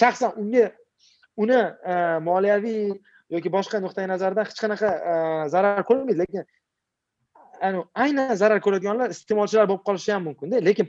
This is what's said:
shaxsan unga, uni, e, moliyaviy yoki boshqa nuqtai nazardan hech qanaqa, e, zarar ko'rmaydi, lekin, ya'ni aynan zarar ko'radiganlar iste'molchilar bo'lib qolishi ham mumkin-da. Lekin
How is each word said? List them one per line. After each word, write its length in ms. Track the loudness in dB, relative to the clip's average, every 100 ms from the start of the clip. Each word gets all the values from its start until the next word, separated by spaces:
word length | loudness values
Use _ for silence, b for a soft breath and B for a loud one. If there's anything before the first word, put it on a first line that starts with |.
shaxsan 280 | 2 4 -2 -2
unga, 220 | 0 2 2 -2 _ _ b b b -2
uni, 180 | 2 2 2 -4 -4
e, 20 | 0 0 0 0
moliyaviy 540 | 2 2 0 -2 -4 -4 -6 b b _
yoki 140 | -6 -2 -2
boshqa 200 | -2 -6
nuqtai 220 | -6 -6 -6
nazardan 300 | -2 -2 -2 -4
hech 100 | -6
qanaqa, 280 | -6 -2 -2 -2 -2
e, 20 | -2 -2 -2 0
zarar 280 | 2 2 0 0
ko'rmaydi, 300 | 0 0 -2
lekin, 200 | -2 -6 -12 _ _ _ _ _ _ _ _ _ -20 -6
ya'ni 220 | -4 -2 -6 0
aynan 300 | 0 2 0 2
zarar 180 | 4 4 2
ko'radiganlar 420 | 0 0 -2 -2 -6
iste'molchilar 500 | -2 0 2 4 2
bo'lib 140 | 0 -2
qolishi 220 | -4 -2
ham 80 | -2 -4
mumkin-da. 280 | -8 -4 2 2
Lekin 180 | 2